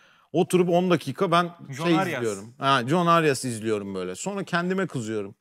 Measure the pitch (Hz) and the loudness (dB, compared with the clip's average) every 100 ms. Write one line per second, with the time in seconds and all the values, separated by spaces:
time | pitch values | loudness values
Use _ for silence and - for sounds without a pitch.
0 | _ _ _ 151 175 185 180 175 185 170 | _ _ _ -2 2 2 4 2 4 2
1 | - 120 190 170 175 - - 131 165 165 | 0 -4 2 2 0 -6 -14 -6 0 2
2 | 185 143 117 98 110 - 135 135 120 175 | 2 -2 -4 -4 -10 -4 2 2 2 2
3 | 170 170 156 131 131 113 110 107 98 95 | 4 4 4 2 -2 -4 -2 -2 -2 -6
4 | 90 92 - 202 180 175 180 185 185 143 | -6 -6 -6 -6 -4 -2 -2 -2 -2 -4
5 | 110 110 98 - | -6 -6 -6 -10